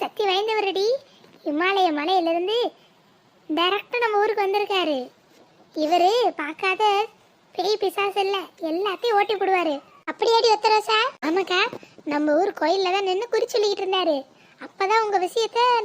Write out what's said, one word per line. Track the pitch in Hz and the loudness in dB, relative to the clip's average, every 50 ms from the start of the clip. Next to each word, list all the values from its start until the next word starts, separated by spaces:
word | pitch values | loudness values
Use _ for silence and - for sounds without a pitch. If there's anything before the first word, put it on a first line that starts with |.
சக்தி | - - - - 427 392 | -4 -10 -4 -2 -2 0
வாய்ந்தவரடி. | 359 392 415 453 440 427 403 392 330 381 403 453 523 554 - _ _ _ _ - - - - 339 | 0 0 0 0 -2 -2 -2 -2 -2 0 0 0 0 -2 -4 _ _ _ _ -20 -20 -10 -8 -4
இமாலய | 285 302 349 381 392 392 370 339 302 294 | -2 0 0 0 2 2 2 2 0 -2
மலையிலிருந்து | 294 339 381 370 330 330 330 339 359 381 440 480 466 - - _ _ _ _ _ _ _ _ _ _ _ _ _ _ - | -2 0 0 0 2 0 0 0 -2 -2 -2 -2 -2 -2 -4 _ _ _ _ _ _ _ _ _ _ _ _ _ _ -6
டைரக்டா | 311 320 339 370 392 415 - - - 480 480 | -2 0 0 0 0 -2 -6 -6 -4 -2 -2
நம்ம | 440 427 403 | 0 2 2
ஊருக்கு | 415 427 415 415 392 | 0 0 0 0 -2
வந்திருக்காரு. | 392 392 415 415 415 403 370 349 311 294 254 247 - _ _ _ _ _ _ - _ _ _ - _ - | 0 0 -2 -2 0 -2 -2 0 0 -2 -4 -4 -8 _ _ _ _ _ _ -20 _ _ _ -20 _ -6
இவரு | 320 302 302 349 349 349 370 440 494 466 359 - - | -4 0 2 2 4 4 4 4 4 2 0 0 -2
பார்க்காத | 302 294 320 - 392 381 381 381 427 415 403 403 440 440 _ _ _ _ _ _ _ _ - | -8 -8 -8 -4 -2 -2 0 2 2 2 2 2 0 -4 _ _ _ _ _ _ _ _ -8
பேய் | - 349 392 427 - | -4 -2 -2 0 0
பிசாசு | 403 370 - 403 403 403 381 403 392 | 0 -2 -2 0 -2 -2 0 0 0
இல்ல, | 392 403 381 330 - _ - 359 320 | 0 -2 -4 -6 -8 _ -8 -6 -4
எல்லாத்தையும் | 311 349 403 415 359 349 - 480 427 403 | -2 -2 -2 -4 -4 -2 -2 2 2 2
ஓட்டி | 415 415 440 | 2 2 0
போடுவாரு. | 370 403 370 381 359 339 320 277 285 - - - - - - | -2 0 2 2 2 2 0 -2 -4 -8 -16 -20 -18 -14 -12
அப்படியாடி | - - 427 466 453 453 494 466 427 | -6 -2 0 2 4 4 4 4 2
ஒத்தரோசா? | 427 - 440 440 427 415 - 440 427 466 554 - - - 302 | 2 2 2 2 2 2 2 2 2 2 0 -2 -4 -4 -2
ஆமாக்கா, | 330 392 370 - 359 370 427 494 - - - - - - - 311 | 0 0 0 0 0 0 0 0 -4 -10 -18 -20 -20 -14 -8 -4
நம்ம | 294 294 302 302 294 320 | -2 0 0 2 2 2
ஊர் | 381 453 - - | 2 2 0 -2
கோயில்ல | 311 311 359 392 381 359 370 | 0 0 2 2 0 0 0
தான் | 403 403 381 | 0 0 0
நின்னு | 370 381 480 480 - | -2 -2 -2 -2 -2
குறி | 440 453 - | -2 -2 0
சொல்லிக்கிட்டு | - 453 415 415 403 - 392 | -2 0 0 0 0 -2 -2
இருந்தாரு, | 370 392 381 359 320 294 269 269 - _ _ _ _ _ _ | -2 0 0 0 0 0 -2 -4 -10 _ _ _ _ _ _
அப்பதான் | 247 - _ - 392 381 427 453 440 | -20 -18 _ -4 -2 0 2 2 2
உங்க | 415 403 370 359 349 | 2 0 0 0 0
விஷயத்த | - 466 453 427 - 466 480 494 494 466 427 | -2 -2 -2 0 0 0 2 2 2 2 0